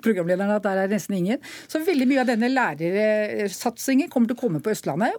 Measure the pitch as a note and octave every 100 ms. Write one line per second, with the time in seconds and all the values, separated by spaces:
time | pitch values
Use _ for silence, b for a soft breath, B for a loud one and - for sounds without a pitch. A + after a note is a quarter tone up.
0 | A3+ F#3 E3+ F3+ G3+ G#3 G#3 F#3+ F#3+ G#3
1 | - G3 F3 C4 B B B D#4+ E4 D4
2 | B3+ C#4 B3+ A3+ A#3+ C4 A3 D3+ E3+ F#3+
3 | G#3+ G#3+ G#3+ G#3+ G3+ F#3 A#3+ A#3+ - C4+
4 | E4+ C4 A#3 B3 A#3+ D3+ G#3+ G#3+ F3+ D3
5 | B3